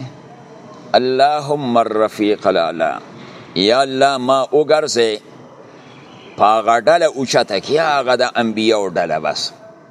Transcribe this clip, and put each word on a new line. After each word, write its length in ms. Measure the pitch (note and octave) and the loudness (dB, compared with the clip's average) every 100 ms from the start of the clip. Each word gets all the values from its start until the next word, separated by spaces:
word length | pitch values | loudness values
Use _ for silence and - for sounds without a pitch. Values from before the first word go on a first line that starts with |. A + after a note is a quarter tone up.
| B2+ - - - - - - - - | -8 -16 -20 -20 -20 -20 -20 -20 0
"اللهم 840 | G#2+ B2+ C3 C#3 D3+ C#3+ D3 C3+ A#2 | 0 2 2 0 0 -2 -4 0 0
الرفیق 680 | A2 G#2+ G#2+ - G#2 G#2 G2+ | 0 0 -2 0 -2 0 0
الاعلی"، 460 | F#2+ E2 E2 D#2 A#1 - - - - - | 0 -2 -2 -4 -4 -12 -20 -20 -20 -10
یا 260 | - G2 B2 | -2 2 2
الله 380 | C3+ C3 C#3 C3+ | 0 0 0 0
ما 280 | B2 C3+ B2+ | 0 0 2
وګرځې 680 | C#3+ D3 D#3 D3+ A#2+ A2+ G#2+ - - - - - - - - - - - - | 0 2 0 0 0 0 -2 -10 -20 -20 -20 -20 -20 -20 -20 -20 -20 -20 0
په 80 | |
هغه 360 | G#2 A2 G#2+ A#2 | 2 2 2 2
ډله 360 | A2+ E3+ D#3+ A#2 | 2 2 2 -2
اوچته 440 | C3 C#3+ A#2 G2 | -2 -2 0 -4
کې، 160 | - C#3+ | -2 0
هغه 380 | E3 C#3+ B2 B2 | 0 0 0 0
د 140 | A#2+ - | 0 0
انبیاو 520 | A#2 G#2+ A2 G#2+ G2 | -2 0 0 2 0
ډله 300 | F2 F2 D#2 | -2 -2 -2
بس. 340 | D2+ C#2+ - - - - - | -4 -6 -8 -12 -20 -20 -20